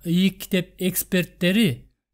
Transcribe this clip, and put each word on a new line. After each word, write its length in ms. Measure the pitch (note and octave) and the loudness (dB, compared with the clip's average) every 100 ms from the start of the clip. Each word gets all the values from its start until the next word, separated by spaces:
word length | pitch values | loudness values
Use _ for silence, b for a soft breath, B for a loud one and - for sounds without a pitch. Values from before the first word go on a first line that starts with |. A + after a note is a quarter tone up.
ыйык 340 | E3+ F3 F#3+ F#3+ | -2 2 2 0
китеп 320 | - F#3 F3+ - | -4 -4 -4 -4
эксперттери 1120 | F#3 F#3 - F#3 F3 - F3 G3+ G3+ B2 - _ _ | -4 -4 -2 -2 -2 -2 0 2 0 -2 -12 _ _